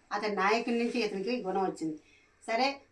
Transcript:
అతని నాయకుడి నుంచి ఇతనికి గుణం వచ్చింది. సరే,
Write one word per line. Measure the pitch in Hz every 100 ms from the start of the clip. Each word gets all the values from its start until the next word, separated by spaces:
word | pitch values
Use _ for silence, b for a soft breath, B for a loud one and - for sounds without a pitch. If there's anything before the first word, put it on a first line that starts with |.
| _
అతని | 208 214
నాయకుడి | 196 196 233 247 233
నుంచి | 233 240
ఇతనికి | 208 196 196 247
గుణం | 185 196
వచ్చింది. | 190 - 160 - b b b b -
సరే, | 226 269 277 -